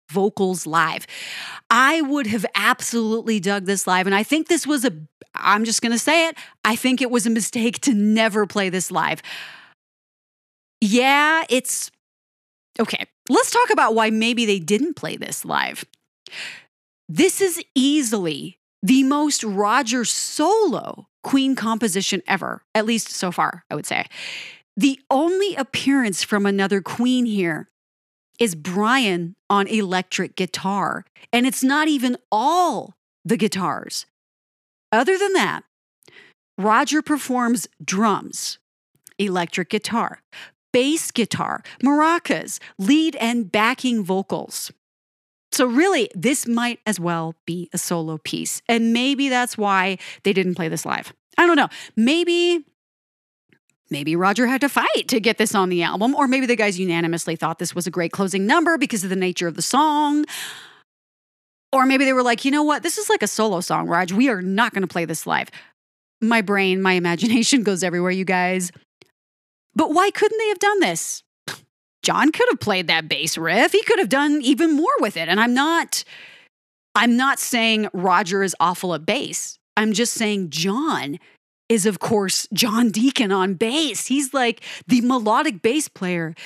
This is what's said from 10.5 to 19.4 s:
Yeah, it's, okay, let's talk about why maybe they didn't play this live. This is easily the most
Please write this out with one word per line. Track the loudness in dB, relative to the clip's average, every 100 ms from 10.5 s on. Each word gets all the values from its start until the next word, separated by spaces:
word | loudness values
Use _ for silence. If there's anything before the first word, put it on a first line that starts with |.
| _ _ _
Yeah, | 2 2 4 4 4 2 2
it's, | -2 0 -6 -8 _ _ _ _ _ _ _ _ -4
okay, | -4 -4 -8 _ 0
let's | 2 2
talk | 2 2
about | 4 4 4
why | 2
maybe | 2 0 0 0
they | 0
didn't | 0 0 0 -4
play | -8 -8
this | -10 -10 -4
live. | -2 -2 -6 -16 _ _ _ -20 -16 -16 -16 _ _ _ _ -8
This | 0 0 2
is | -2 -2 -4
easily | 0 2 2 0 -2 -4 -6 -12 -16 _ _
the | 4 4
most | 6 2 0 0